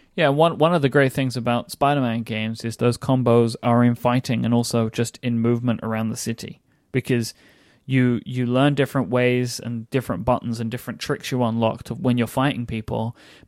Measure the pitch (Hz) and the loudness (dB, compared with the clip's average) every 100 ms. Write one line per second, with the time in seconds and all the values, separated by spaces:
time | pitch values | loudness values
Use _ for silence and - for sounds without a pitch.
0 | _ - 139 139 165 165 156 175 139 143 | _ 0 2 4 4 4 2 4 2 4
1 | 135 - 135 123 117 120 - - 139 143 | 2 2 -2 -2 -2 -2 -2 -2 0 2
2 | 127 113 113 110 110 113 117 - 123 117 | 0 -2 -4 -4 -4 -6 -8 -2 0 0
3 | - 131 123 120 117 113 123 120 120 117 | 0 2 4 4 4 0 2 4 4 2
4 | - 123 - 120 117 120 120 120 113 - | 2 0 0 -2 2 0 2 0 -2 -2
5 | 117 - 127 117 113 120 123 110 110 110 | -4 -4 -4 0 0 0 0 -4 -4 -4
6 | 113 113 - 117 - - _ _ _ 131 | -4 -6 -8 -8 -12 -16 _ _ _ -4
7 | - 123 113 - _ _ _ _ - 131 | -2 -2 -2 -8 _ _ _ _ -2 2
8 | 123 120 - 123 120 127 143 143 135 139 | 2 0 -4 -4 0 2 4 2 0 0
9 | 95 123 123 123 123 - 120 117 113 135 | 0 2 2 2 0 -6 -8 -10 -4 -4
10 | 123 113 117 123 120 113 117 120 - 110 | -2 -4 0 0 -2 -6 -6 -8 -10 -10
11 | - 139 - 127 117 113 113 - - 117 | -6 -6 -4 -2 0 0 0 -2 -8 -4
12 | 131 123 113 - 135 123 120 113 110 117 | 0 0 0 0 -2 -2 -6 -8 -6 -6
13 | 113 - - - | -6 -8 -18 -14